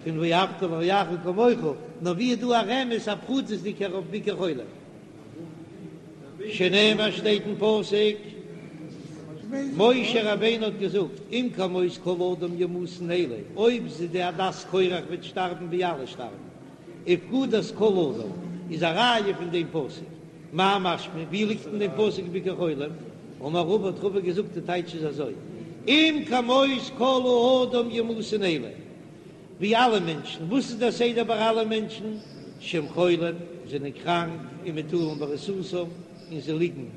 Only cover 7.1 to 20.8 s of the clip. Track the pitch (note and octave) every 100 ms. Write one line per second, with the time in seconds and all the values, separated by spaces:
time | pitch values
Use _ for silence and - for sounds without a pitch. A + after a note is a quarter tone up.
7.1 | - G#3+ G#3 G#3 F3+ G#3 G#3+ F3+ G3+ G#3+
8.1 | G#3+ - - - - - - D#3 - -
9.1 | - - - - C4+ C#4 D3 A3 B3+ A3
10.1 | A#3 G#3+ G#3 A3 A#3 G#3+ G3 F#3+ G3 D#3+
11.1 | - - A#3 B3 E3+ F#3 F3+ F3+ - E3+
12.1 | F3+ F3+ F3 F3 F3 F3+ F3 F3+ - E3+
13.1 | F3 D#3+ A2+ G2+ F3+ A3+ A#3+ E3 D3+ E3+
14.1 | F3+ F3+ E3 F#3+ - - F#3 F#3 F3 D3
15.1 | E3+ - G3 F#3 E3+ F3 F3+ F3+ D3+ B2
16.1 | - A#2 G2 - - - - - - -
17.1 | F3 - B3+ C4+ G#3+ E3+ - F#3 F#2 D#3
18.1 | A2+ G#2+ F#2 - - - D#3+ E3+ E3+ B3
19.1 | A#3 G3+ D#3+ F3 E3+ D3+ D#3+ B2 - -
20.1 | - - - - D#3+ F#3+ G3+